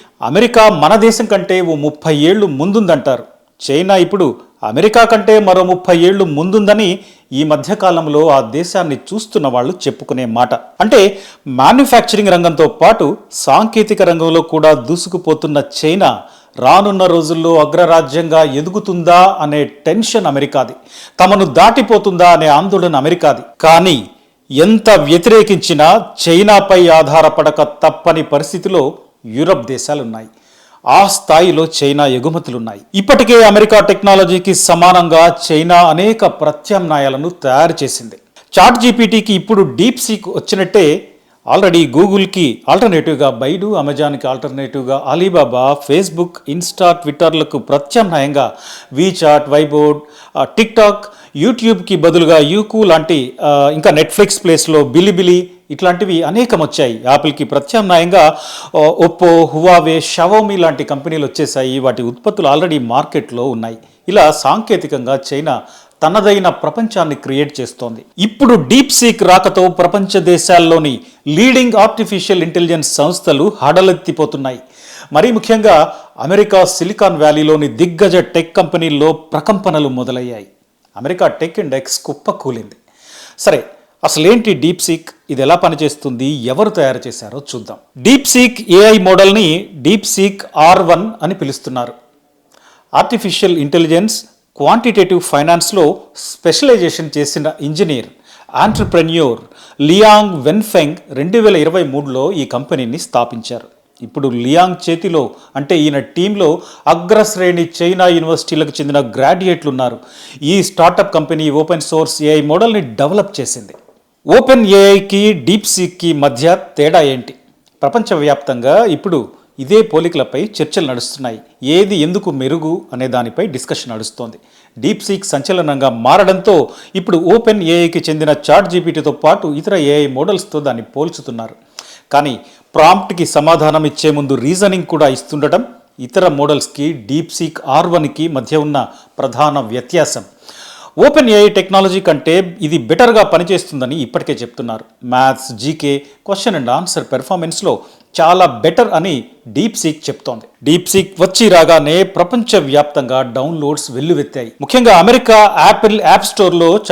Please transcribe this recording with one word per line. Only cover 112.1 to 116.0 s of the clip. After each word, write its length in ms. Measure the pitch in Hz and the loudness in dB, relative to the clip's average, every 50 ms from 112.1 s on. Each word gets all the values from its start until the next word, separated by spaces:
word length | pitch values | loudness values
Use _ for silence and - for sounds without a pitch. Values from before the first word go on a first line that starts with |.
| - - | -4 -4
ఏఐ 180 | 151 147 151 151 | -2 0 0 0
మోడల్ని 400 | 147 147 156 185 220 233 220 208 | 0 0 0 0 2 0 0 -2
డెవలప్ 600 | 160 123 110 95 139 151 185 208 196 202 - - | -4 -6 -4 -4 -4 -2 0 -2 -4 -4 -6 -10
చేసింది. 340 | 123 - - 123 104 98 - - _ _ _ _ _ _ _ _ - | -10 -8 -10 -12 -14 -20 -20 -20 _ _ _ _ _ _ _ _ -2
ఓపెన్ 400 | 143 175 254 240 254 262 240 220 | 2 4 4 6 4 4 4 4
ఏఐకి 800 | 190 196 196 196 202 196 196 196 196 196 196 208 214 208 156 123 139 | 4 6 6 6 6 4 4 2 -2 -2 0 2 2 0 0 0 -2
DeepSeekకి 640 | 202 214 - - - 190 180 175 - - | -2 -2 -2 -4 -4 -4 -4 -6 -6 -4